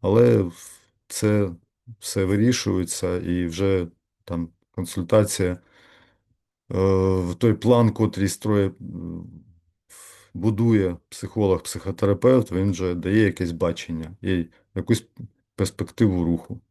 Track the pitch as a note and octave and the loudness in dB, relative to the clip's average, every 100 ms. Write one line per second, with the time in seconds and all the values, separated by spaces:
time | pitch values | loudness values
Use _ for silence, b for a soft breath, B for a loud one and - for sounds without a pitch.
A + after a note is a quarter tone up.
0 | G2+ G#2+ A#2+ A2+ F2+ - - - _ _ | 2 4 6 4 0 -6 -20 -20 _ _
1 | _ - G#2+ G#2 G2 E2+ _ _ - A2+ | _ -2 0 2 0 -6 _ _ -20 -16
2 | - - F#2+ G2+ A2+ B2 - F#2+ E2+ - | -8 -2 0 2 2 2 0 -2 -2 -4
3 | F2+ F2+ - F2+ F2 E2 G2 F#2+ E2+ _ | -4 -4 -2 -2 -2 -2 0 0 -2 _
4 | _ _ - E2+ E2+ _ _ - E2+ - | _ _ -10 -8 -8 _ _ -10 -8 -6
5 | F2 A2 G2+ - F2+ F2+ b b b b | 2 2 2 0 -4 -4 b b b b
6 | b b b _ _ _ _ - F#2+ F#2+ | b b b _ _ _ _ 0 2 2
7 | F#2+ F#2+ F2 F2 A#2 G#2+ A2 A#2+ A#2 - | 2 0 -2 0 0 2 4 4 4 2
8 | G#2+ G2 G2 - G#2 G#2 F#2+ - - E2+ | -2 0 -4 -2 -2 0 0 -4 -16 -14
9 | F2 E2+ E2+ E2 - E2 _ _ _ B | -12 -12 -14 -20 -20 _ _ _ _ B
10 | B B B - G2 G#2 A#2 A2 F#2 E2+ | B B B -4 -2 2 2 4 2 -4
11 | _ - - - G2+ F2+ - G2+ - E2+ | _ -14 -10 0 2 2 -2 -10 -8 -2
12 | G2+ G2+ B2+ C3 - F2+ G2 F2 F#2 F2 | 0 2 4 4 2 -2 -2 -2 -4 -4
13 | F2 G#2 G#2 - F2 E2+ F2 E2 - E2 | 0 2 2 0 -4 -2 -2 -4 -8 -10
14 | D#2+ F#2 F#2+ F#2 E2+ b b - G2 A2+ | -10 -10 -4 -4 -4 b b -10 -2 -2
15 | - _ A2+ _ _ - F#2+ - F2 - | -2 _ -20 _ _ -6 -6 -4 -10 0
16 | A2+ F2+ E2+ E2+ - G#2+ _ | 0 2 0 -2 -4 -18 _